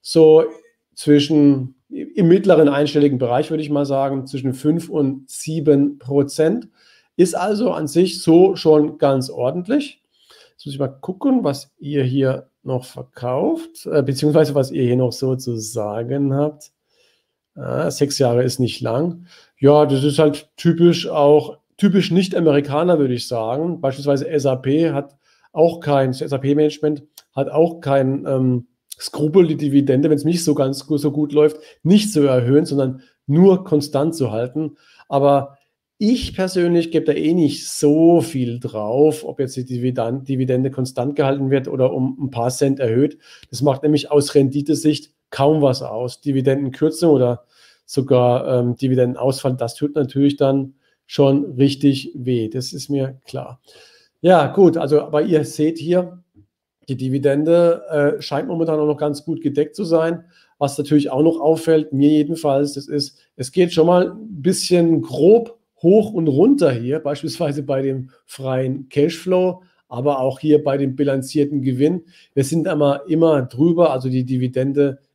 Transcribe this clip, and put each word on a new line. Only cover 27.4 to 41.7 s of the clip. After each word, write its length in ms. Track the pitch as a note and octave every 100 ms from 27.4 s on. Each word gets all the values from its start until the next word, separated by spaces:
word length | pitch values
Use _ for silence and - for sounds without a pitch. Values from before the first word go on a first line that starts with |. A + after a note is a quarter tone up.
| C#3+
auch 300 | D3 E3+ E3+
kein, 440 | C#3 C#3 C3 C3+ -
ähm, 400 | C3+ C3 B2 B2 _ _ -
Skrupel, 460 | - - D3+ F3 E3+
die 100 | C#3+
Dividende, 540 | D3 C#3 C#3 C3 D#3
wenn's 140 | D3
nicht 200 | D3 F3
so 100 | E3
ganz 320 | C#3+ C3+ C3+ -
gu-, 120 | D3
so 120 | D3
gut 200 | C#3 D3
läuft, 260 | C#3+ D3+ D3+ - _
nicht 300 | D#3+ G#3 G#3
zu 100 | D#3
erhöhen, 420 | C#3+ B2+ A#2+ C#3
sondern 380 | E3+ C#3+ C3 C3 _ _ -
nur 380 | D3 F#3+ F#3
konstant 500 | F#3+ D3+ C#3+ C#3 D#3
zu 160 | E3 B2
halten. 460 | G#2+ B2 C#3+ D#3 - _ _ _
Aber 480 | C#3 C#3+ C#3+ C3+ _ _ _ _ _
ich 360 | G#3+ B3 -
persönlich 580 | - F#3 F#3 F3 E3+ E3
gebe 140 | E3 D#3
da 60 |
eh 220 | D3 D#3
nicht 340 | F3 D3 - -
so 520 | - D3 D3+ E3 E3+
viel 400 | - C3 A#2+ A#2+
drauf, 640 | B2 A2 G#2 B2+ D3+ D3+
ob 160 | - -
jetzt 160 | B2+ C3
die 80 |
Dividan-, 600 | B2+ B2 B2+ B2+ A2+ C3+
Dividende 460 | C3+ C3 C3 B2+ C3
konstant 460 | C3+ B2+ - B2+ C#3+
gehalten 340 | C#3 C#3 C3+
wird 180 | C3+
oder 240 | C3